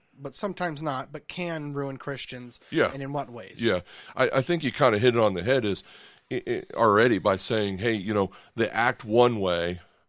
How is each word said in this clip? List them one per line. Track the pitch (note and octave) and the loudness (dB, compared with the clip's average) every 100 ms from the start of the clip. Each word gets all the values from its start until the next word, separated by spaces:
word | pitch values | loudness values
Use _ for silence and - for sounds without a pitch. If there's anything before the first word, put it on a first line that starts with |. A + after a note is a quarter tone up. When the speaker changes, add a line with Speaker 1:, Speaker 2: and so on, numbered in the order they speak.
| _ - | _ -16
Speaker 1:
but | C#3 - | -12 -8
sometimes | G3+ F3 F3+ C#3+ | -6 -4 -6 -4
not, | D#3 C3 B2+ | -6 -6 -8
but | D3 - | -14 -14
can | - F3 D#3+ D3 | -8 -6 -6 -6
ruin | C#3+ C#3 C3 | -6 -6 -8
Christians. | - C3+ - B2+ B2 - - | -10 -10 -10 -14 -14 -16 -6
Speaker 2:
Yeah. | - A2+ | 0 0
Speaker 1:
And | C3+ | 0
in | C3+ | -8
what | C#3+ A#2+ | -6 -8
ways? | A#2 F#2+ - | -12 -14 -2
Speaker 2:
Yeah. | A2+ F#2 - - - - | 2 2 -2 -18 -10 0
I, | B2+ C3+ | 0 2
I | |
think | B2+ E3+ | 0 0
you | D3 | -2
kinda | - C3 G#2+ | 2 4 4
hit | B2 A#2 | 4 4
it | |
on | G#2+ | 4
the | F#2 | 2
head | F#2+ C3+ G#2+ | 0 0 0
is, | F#2+ - - - _ - | -2 -6 -20 -20 _ -10
i-, | C3 - | -8 -6
i-, | A#2 - - | -6 -6 2
already | A2 G#2 B2 G2+ | 4 6 6 4
by | G2 F#2+ | 2 0
saying, | - A2+ G2+ F#2+ | 0 -2 -2 -2
hey, | A#2 | -2
you | A2 F#2+ | -2 -2
know, | G#2+ F#2+ - - - | 0 0 -4 -12 -4
they | A2+ | -2
act | - A#2+ B2 | 0 0 -2
one | G#2+ A2+ B2 A2+ | 0 4 4 4
way, | F#2 F2 E2+ F2 - _ | 0 0 -2 -6 -12 _